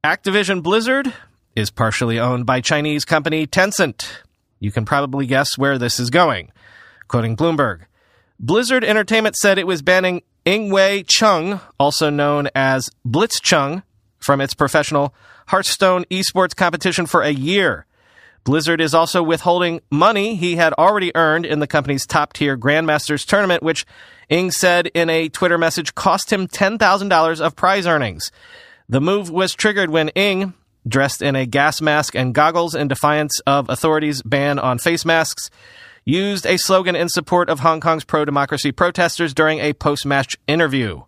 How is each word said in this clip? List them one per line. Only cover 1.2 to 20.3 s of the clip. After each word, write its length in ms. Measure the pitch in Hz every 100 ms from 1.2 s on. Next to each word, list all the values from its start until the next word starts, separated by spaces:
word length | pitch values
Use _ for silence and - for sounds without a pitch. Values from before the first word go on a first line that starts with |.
| - _ _ -
is 140 | 104
partially 500 | - 110 - 120 117
owned 260 | 120 123 120
by 140 | 127
Chinese 440 | 120 151 151 147
company 440 | - 160 147 156 151
Tencent. 580 | - 196 202 160 - - - _ _ _ _
You 100 | 101
can 140 | 117
probably 420 | 110 143 143 139 131
guess 320 | 131 139 -
where 180 | 139 135
this 220 | 120 -
is 100 | 120
going. 440 | 151 170 104 - _ - - - _ -
Quoting 280 | 120 113 113
Bloomberg, 440 | 165 156 127 87 - _ _ _ _ _
"Blizzard 460 | 117 202 247 254
Entertainment 500 | 214 214 202 220 220
said 240 | - 202 190
it 80 | 180
was 160 | 175
banning 400 | 139 185 185 180 _ _ -
Ingwei 580 | 208 214 196 190 202 180
Chung, 540 | - 220 175 170 196 - _
also 320 | 147 - 151
known 400 | 147 147 147 143
as 340 | 139 135 131 - _
Blitzchung, 760 | 123 135 220 - - 165 139 175 - _ _ _
from 200 | - 139
its 140 | 139
professional 580 | - 139 160 143 147 143 _ - - -
Hearthstone 560 | 196 190 - 190 180 175
esports 460 | 185 190 180 180
competition 500 | - 180 165 185 170
for 180 | 170 175
a 80 | 147
year. 540 | 143 139 196 180 95 - _ _ _ - _
Blizzard 360 | - 151 156 165
is 140 | 160
also 300 | 165 165 185
withholding 560 | 165 165 175 175 175 165 _
money 460 | 143 190 214 208